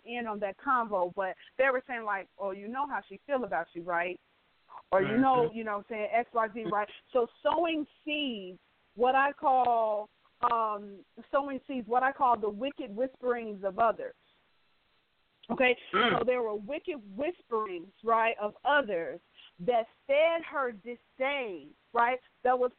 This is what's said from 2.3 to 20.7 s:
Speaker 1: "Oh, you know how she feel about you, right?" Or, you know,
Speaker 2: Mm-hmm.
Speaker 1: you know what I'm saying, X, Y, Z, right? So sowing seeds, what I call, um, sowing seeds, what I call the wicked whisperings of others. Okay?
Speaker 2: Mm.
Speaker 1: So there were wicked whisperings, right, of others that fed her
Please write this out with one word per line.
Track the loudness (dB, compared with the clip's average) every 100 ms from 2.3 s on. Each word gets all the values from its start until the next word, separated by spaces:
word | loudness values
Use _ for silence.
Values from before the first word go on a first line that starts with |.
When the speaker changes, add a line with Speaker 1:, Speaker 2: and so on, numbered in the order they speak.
| -8
Speaker 1:
"Oh, | -8
you | -6 -8
know | -6 -4
how | -6
she | -8 -14 -4
feel | -2
about | 0 -4 -4
you, | -8
right?" | -4 -2 -2 -6 _ _ _ _ _ -18 0
Or, | 2
you | 4 4
know, | 4 4 2
Speaker 2:
Mm-hmm. | 0
Speaker 1:
you |
know | -6 -6
what |
I'm | -6
saying, | -6 0
X, | 0 0
Y, | 0 -2
Z, | -4
right? | -4 -2 -2 -8 _
So | 0 0 _
sowing | 0 2 0 -2 -4 _
seeds, | -6 -4 -4 -6 -10 -16 _ _ _
what | 0 2
I | 4 2
call, | 2 2 4 4 2 2 -2 -6 _ _ -2
um, | 0 2 0 -4 -8 -16 -20 -20 -2
sowing | 0 0 -6 -6
seeds, | -6 0
what | 2
I | 2
call | 4 4 4
the | 0
wicked | -2 -4 -6 -8
whisperings | -4 -4 -2 -2 -2 -4 -4
of | -4 2
others. | 2 2 -6 -12 _ _ _ _ _ _ _ _ _ _ _ _ -6
Okay? | 2 2 2 0
Speaker 2:
Mm. | 2 4 2
Speaker 1:
So |
there | 2 0
were | 0 -4
wicked | -6 -8 -6 -10 -10 -6
whisperings, | -6 -6 -6 -4 -4 -6 -12 _
right, | 0 2 2 0
of | -6 -4
others | 2 2 2 -2 -4 -8 _ -20 -20 -8
that | -2 0 -2 _ 0
fed | 4 4 2 -4
her | -2 -2